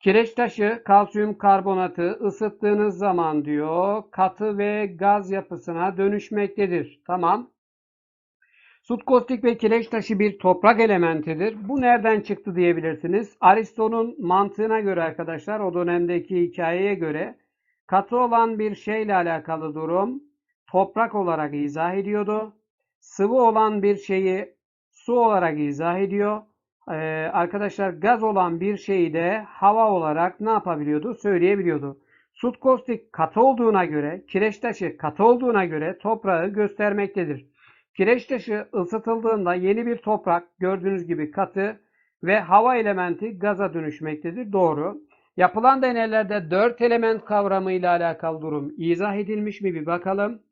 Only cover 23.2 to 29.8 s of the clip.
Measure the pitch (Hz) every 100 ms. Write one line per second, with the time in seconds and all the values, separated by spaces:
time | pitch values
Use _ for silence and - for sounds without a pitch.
23.2 | 202 254 240 220 214 214 196 202 - 190
24.2 | 190 185 - _ _ _ _ _ - 240
25.2 | 226 202 170 151 147 143 165 180 196 202
26.2 | 202 214 208 _ _ _ - 160 160 156
27.2 | 160 196 175 202 202 - 196 165 185 240
28.2 | 220 202 175 165 190 202 - 196 170 151
29.2 | 170 214 208 - 196 220